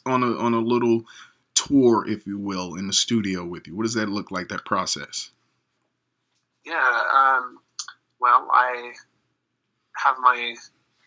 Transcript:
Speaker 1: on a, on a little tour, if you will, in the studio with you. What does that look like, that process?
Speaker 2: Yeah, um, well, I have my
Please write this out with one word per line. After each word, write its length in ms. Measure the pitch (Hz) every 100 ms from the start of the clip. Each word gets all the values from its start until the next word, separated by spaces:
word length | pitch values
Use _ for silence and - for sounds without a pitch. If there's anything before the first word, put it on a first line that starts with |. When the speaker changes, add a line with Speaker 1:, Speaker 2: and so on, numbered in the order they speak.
Speaker 1:
on 180 | 127 127
a, 140 | 123 104
on 160 | 117
a 60 | 117
little 460 | 113 120 117 113 113 - - _ _
tour, 520 | - - 139 123 107 -
if 180 | 104 98
you 120 | 101
will, 360 | 98 92 90
in 120 | 85 98
the 40 |
studio 520 | - - 117 98 92
with 220 | 87 85 78
you. 100 | 90
What 80 |
does 100 | 113
that 140 | 117 104
look 220 | 101 -
like, 180 | 92 90
that 160 | 98
process? 640 | - 98 90 71 - - - _ _ _ _ _ _ _ _ _ _ _ _ _
Speaker 2:
Yeah, 380 | - 165 127 117 110
um, 460 | 135 135 131 127 - _ - - - _ -
well, 280 | 123 123 -
I 400 | 123 127 123 120 - - _ _ _ _ _ _ _ _ -
have 200 | 139 131
my 360 | 127 120 120 113 - _ _ _